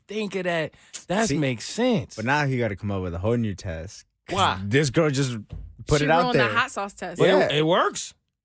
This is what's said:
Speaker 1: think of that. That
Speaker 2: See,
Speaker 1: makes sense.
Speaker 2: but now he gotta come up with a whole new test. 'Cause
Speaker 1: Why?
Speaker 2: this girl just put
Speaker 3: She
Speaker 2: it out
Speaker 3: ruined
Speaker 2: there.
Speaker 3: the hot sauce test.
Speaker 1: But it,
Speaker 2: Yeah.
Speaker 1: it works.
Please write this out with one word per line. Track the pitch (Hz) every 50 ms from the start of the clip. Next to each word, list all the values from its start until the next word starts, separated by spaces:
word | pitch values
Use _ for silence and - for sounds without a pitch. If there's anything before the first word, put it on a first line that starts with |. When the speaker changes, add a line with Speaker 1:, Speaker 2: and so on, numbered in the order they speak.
| _ -
Speaker 1:
think | 196 220 214 190 190
of | 190 180
that. | 180 170 165 151 135 _ _ _ - - - -
That | - 175 214 226 202
Speaker 2:
See, | 180 165
Speaker 1:
makes | 143 131 123 110 -
sense. | - - 214 247 254 233 156 104 - -
Speaker 2:
but | - 107
now | 127 143 151 147
he | 135 131 123
gotta | 117 107 104
come | - - 104
up | 98 95
with | 92 90 85
a | 85
whole | 92 110 120
new | 120 113 104 90
test. | - - 92 82 80 82 98 - - - _ _ _ _
'Cause | - 170
Speaker 1:
Why? | 196 185 151 98 92 98
Speaker 2:
this | 101 117 143 160 131
girl | 110 165 160 151
just | 135 135 139 127 120 107 104 - - - - - - - -
put | - 151 143
Speaker 3:
She | 143
Speaker 2:
it | 143
out | 160 170
Speaker 3:
ruined | 175 156 - 139
Speaker 2:
there. | - -
Speaker 3:
the | -
hot | - - -
sauce | - - 98 -
test. | - - 202 180 - -
Speaker 1:
But | 143 180
it, | 190 -
Speaker 2:
Yeah. | 156 - 139 151
Speaker 1:
it | 156
works. | 160 180 226 339 403 233 - - - - _ _ _ _ _ _